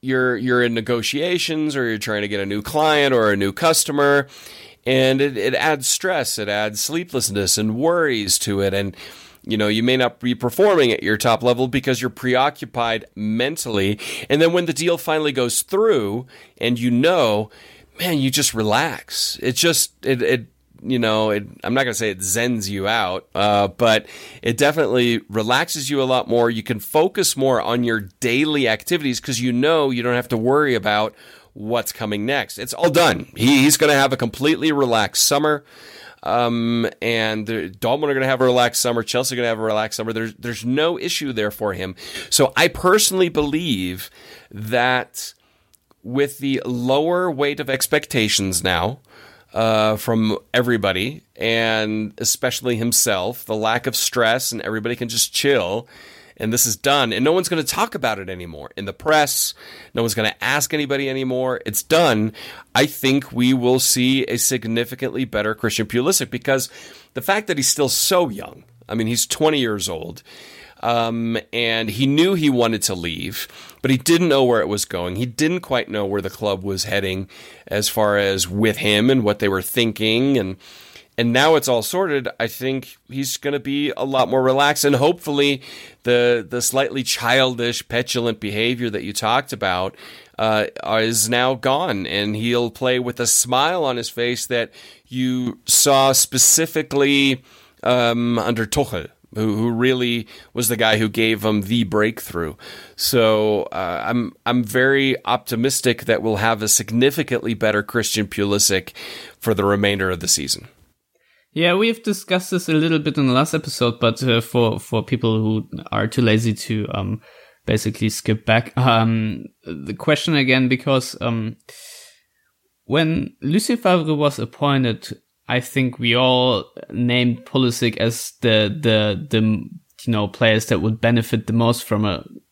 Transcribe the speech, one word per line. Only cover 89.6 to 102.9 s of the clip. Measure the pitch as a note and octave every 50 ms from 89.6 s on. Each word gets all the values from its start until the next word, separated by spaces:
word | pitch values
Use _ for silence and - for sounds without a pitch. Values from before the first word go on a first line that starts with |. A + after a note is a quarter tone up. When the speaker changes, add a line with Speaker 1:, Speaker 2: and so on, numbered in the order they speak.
| G#2 F#2+ F2+ F2+ F#2 F#2+ - - - - - - - - _ -
Speaker 1:
uh, | A2 A2 A2 G#2+ G#2+ - - - -
is | - G#2+ A2+ A2 A2+ A#2 A2 - A2+
now | B2 A#2+ B2 C3 C3+
gone, | A#2 - C3 C3 D3 F3 F3+ A#2+ G2 F#2
and | B1 D#2+ G2+ G#2 G#2 G#2+
he'll | G#2+ A2 A#2+ A#2+ A#2+ A#2+ A#2
play | A2+ - C3 B2+ B2+ B2+
with | B2+ B2 A#2+ -
a | A#2+
smile | A#2 - - - B2 B2+ C3 C#3+ D#3+ F3+ F3+ D#3
on | C3+ B2+
his | A#2+ A#2 -
face | - - A#2+ A#2+ B2 A#2+ - -
that | B2+ A#2+ A#2 - _ - - - - _ _
you | _ B2 B2+ B2+ B2+ B2+ B2+ B2 A#2+ - - _
saw | - - - - C#3+ C#3 C3+ C3+ C3+ C3
specifically, | - - - - C3 - - - - D#3+ D#3+ - D#3+ D3+ C3+ - C#3 C#3 C#3 C#3+ C#3 C#3 C#3 C3+ B2+ _ _ - - - _ _ _ -
um, | - B2 B2 A#2+ A#2 A#2 A#2+ A#2+ A#2+ A#2+ A#2
under | F#2 F#2+ A#2 A2 A2+
Tuchel, | G#2+ - D3 C#3 B2+ A#2 F2+ D2+ - _ _ _ _ -
who, | G#2+ A2 A2 G2+
who | G#2+ A2 A#2+
really | A#2 A2+ B2 C3 B2+ B2+ B2 A#2+ A#2 A#2 G#2+ - - - - _ _
was | - B2 G#2+
the | B2
guy | G#2+ A2+ A2 A2 G#2+
who | A2 A2
gave | G#2 A2+ A2+ A2 A2+ G#2 G#2
him | A2 G#2+ G#2 G2
the | G2 A2+ A#2+ A2+
breakthrough. | F#2 F#2 G#2+ G#2 A2+ A2+ - - - - E2+ E2+ D#2 C#2+ _ - - - - - -